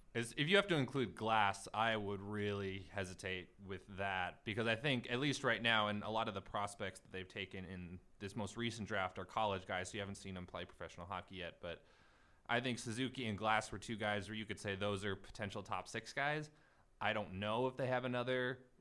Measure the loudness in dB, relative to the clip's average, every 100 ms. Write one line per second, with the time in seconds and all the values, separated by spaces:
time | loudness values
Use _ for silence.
0 | -4 -2 -2 0 6 6 6 4 4 2
1 | 0 0 4 6 6 4 -2 2 4 4
2 | 0 -2 -2 0 0 0 -2 -4 -6 -4
3 | -4 -4 -4 -4 -6 -14 -10 -10 -8 -4
4 | 0 0 0 -4 -4 0 2 2 2 0
5 | 0 0 0 2 2 4 6 6 4 0
6 | 0 0 0 -2 -4 -2 -2 -2 -6 -6
7 | -10 -10 -8 -6 -6 -6 -8 -8 -8 -10
8 | -14 -10 -6 -4 -4 -2 -2 -2 -2 0
9 | 0 -2 -4 2 2 2 0 -2 -2 -2
10 | -4 -6 -8 -8 -6 -6 -8 -8 -10 -10
11 | -6 -6 -6 -6 -6 -6 -8 -8 -12 -20
12 | -20 -20 -20 -18 0 2 2 -2 -2 -2
13 | -2 -2 -2 0 4 4 4 -4 -6 -2
14 | 2 0 -2 -6 -6 -4 -2 0 2 2
15 | 0 -2 -6 -6 -4 -4 -4 -4 -4 -6
16 | -4 -2 0 0 -4 -12 -20 -20 -20 0
17 | 2 2 0 -2 0 2 2 2 2 2
18 | 2 0 2 2 2 -2 -8 -14